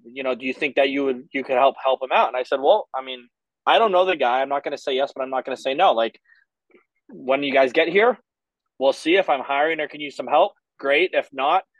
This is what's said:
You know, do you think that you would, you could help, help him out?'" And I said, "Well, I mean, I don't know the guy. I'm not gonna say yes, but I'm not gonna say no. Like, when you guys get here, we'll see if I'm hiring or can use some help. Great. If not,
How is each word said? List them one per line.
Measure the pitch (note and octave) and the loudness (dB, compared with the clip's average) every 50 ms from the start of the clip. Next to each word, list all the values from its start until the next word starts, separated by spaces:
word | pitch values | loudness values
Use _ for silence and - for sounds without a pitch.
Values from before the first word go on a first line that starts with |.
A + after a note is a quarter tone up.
| _ | _
You | A#2 A#2+ C3+ C3+ | -18 -14 -8 -6
know, | C3 B2+ | -6 -6
do | A2+ C3 | -4 -6
you | C3 B2+ | -8 -6
think | - D#3+ C#3+ B2 | -6 -6 -2 0
that | D3 C#3 C#3 | 0 0 0
you | C#3 C#3+ C#3 | 0 -2 -2
would, | C3+ B2+ B2 C#3 _ - | -2 -4 -4 -8 _ -10
you | C#3 C3 | -10 -6
could | - C3+ | -2 2
help, | B2 C3+ C#3 - - - | 2 4 2 2 0 0
help | C3+ C3 - C3 | -2 -2 -2 -2
him | B2+ | 0
out?'" | D#3 G#3+ A3 B2 | 0 0 0 0
And | B2 | -2
I | B2+ B2+ | -4 -4
said, | - D3 C3+ | -4 -4 0
"Well, | C3+ D3+ G3+ G#3+ - - - | 2 2 2 2 0 -4 -10
I | C3 C3 | -12 -10
mean, | C3 B2+ B2 A#2+ B2 _ _ _ _ _ _ _ | -10 -14 -16 -16 _ _ _ _ _ _ _ _
I | C3+ D#3 F#3+ | 2 2 4
don't | A3+ G#3+ | 4 4
know | F#3 F3+ F#3+ | 4 2 2
the | F#3 F3+ | 2 0
guy. | D3 C3 A#2+ A#2+ C3 | 0 0 0 0 0
I'm | C3+ C#3 | -2 -2
not | C#3 C#3+ - | -4 -6 -4
gonna | D#3 D3 | -6 -8
say | B2+ - D3+ C3+ | -8 -6 -4 -2
yes, | B2+ C#3 C3+ - | -2 -2 -4 -4
but | C#3 C3 | -8 -8
I'm | C3 | -6
not | C3 B2+ B2 | -6 -6 -6
gonna | C3+ B2+ | -6 -8
say | - - C3+ C3+ | -6 -6 -4 0
no. | D3+ F#3+ F#3 B2+ | 2 2 2 4
Like, | A2+ A2+ A2 - _ _ _ _ _ _ _ _ _ _ _ _ _ _ _ _ _ _ - | 2 0 -2 -4 _ _ _ _ _ _ _ _ _ _ _ _ _ _ _ _ _ _ -20
when | B3+ E3+ C#3 B2 C3+ C#3 C#3+ | -20 -10 -4 -2 -2 -2 -2
you | C#3 C3 | 0 2
guys | C3+ C3+ B2+ A#2+ | 2 2 2 2
get | D#3+ E3 E3 | 0 0 2
here, | E3 G3+ A3 B3 A#3+ - _ _ _ _ _ _ _ _ _ _ _ - | 2 2 2 2 0 -2 _ _ _ _ _ _ _ _ _ _ _ -2
we'll | C3 C#3 C3 | 0 0 0
see | - - D#3 F3 | 0 0 0 2
if | G3 F#3 - | 2 2 2
I'm | D3 C3 | -2 -2
hiring | B2 - C#3 C#3 D3+ D#3+ D#3+ D#3 | -2 -2 -2 0 0 0 0 -4
or | D3+ - | -6 -8
can | - D3+ | -10 -12
use | D3+ C#3+ - | -14 -12 -10
some | - C3+ | -10 -4
help. | A#2+ C#3 D#3 F#3 G3+ - _ _ _ _ - | 0 2 4 4 2 0 _ _ _ _ -8
Great. | - C#3 C#3 D3+ F3+ F3+ - | -2 0 2 2 2 0 0
If | D3 B2 - C#3+ | -2 -4 -2 -6
not, | C3 C3+ D3 E3+ F#3+ - _ _ | -4 -2 0 0 0 -2 _ _